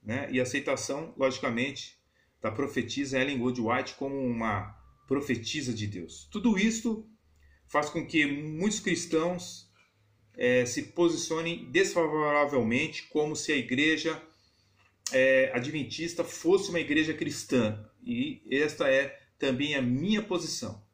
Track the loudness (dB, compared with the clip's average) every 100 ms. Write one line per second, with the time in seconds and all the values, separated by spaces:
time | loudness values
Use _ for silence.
0 | -6 -6 -2 0 0 -2 -2 -2 -2 -6
1 | -6 0 0 0 -2 0 -2 -4 -14 _
2 | _ _ _ _ -6 -4 -2 -2 -2 -4
3 | -2 0 0 0 0 0 0 0 -2 -6
4 | -6 -2 -2 -2 0 -2 -4 -14 -20 _
5 | _ -2 0 -2 -2 -4 -4 -4 -4 -6
6 | -12 -16 -10 -2 2 4 2 0 -4 -4
7 | -8 _ _ _ _ _ _ -2 0 -4
8 | -2 2 2 0 -6 -2 -2 -2 -2 -2
9 | 0 0 0 -2 -8 -16 -20 _ _ _
10 | _ _ _ 0 4 4 2 -2 -6 2
11 | 2 2 -2 -2 -2 -6 0 2 4 4
12 | 2 2 2 4 4 2 2 2 0 -6
13 | -4 0 0 -2 0 0 0 2 2 2
14 | 0 -4 -10 _ _ _ _ _ _ _
15 | -2 4 6 6 4 0 -2 -4 -4 -6
16 | -6 -4 -6 -2 4 4 4 -4 2 2
17 | 2 0 -4 -6 0 2 2 -2 -10 _
18 | -6 -4 -4 -6 -2 0 0 2 4 4
19 | 2 -6 _ _ -2 0 0 0 0 0
20 | 2 0 0 -4 -4 -6 -8 -10 -18